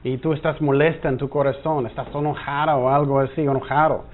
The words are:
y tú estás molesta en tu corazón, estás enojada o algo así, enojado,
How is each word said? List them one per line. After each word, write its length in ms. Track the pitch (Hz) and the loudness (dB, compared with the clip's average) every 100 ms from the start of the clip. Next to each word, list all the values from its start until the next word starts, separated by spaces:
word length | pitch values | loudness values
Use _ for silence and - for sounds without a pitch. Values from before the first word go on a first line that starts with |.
y 140 | 127 127 | -6 -2
tú 140 | 160 | -2
estás 280 | 151 160 147 | 0 -2 0
molesta 480 | 147 139 156 160 151 | 2 4 4 2 -2
en 80 | 127 | -2
tu 100 | 139 | -2
corazón, 600 | 143 139 - 160 147 113 | 0 0 -2 -2 -2 -4
estás 200 | - 123 | -8 -8
enojada 640 | 143 151 - - 143 156 143 | -4 -4 -4 -6 -2 2 2
o 100 | 127 | 2
algo 320 | 143 147 139 | 2 2 2
así, 220 | 135 165 | 2 0
enojado, 640 | 143 135 - 139 156 120 - | 0 0 0 2 4 2 -4